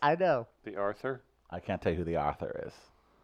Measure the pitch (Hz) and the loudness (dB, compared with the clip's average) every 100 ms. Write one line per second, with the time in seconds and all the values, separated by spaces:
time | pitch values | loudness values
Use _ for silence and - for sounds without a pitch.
0 | 147 170 180 135 113 _ 110 95 101 104 | 2 4 4 2 0 _ -10 -2 -2 -2
1 | 131 127 - _ - 87 - 92 104 82 | -4 -6 -10 _ -12 -10 -4 -2 0 0
2 | 82 82 73 73 - - - - - _ | 0 0 0 0 -4 -6 -8 -12 -20 _
3 | _ _ | _ _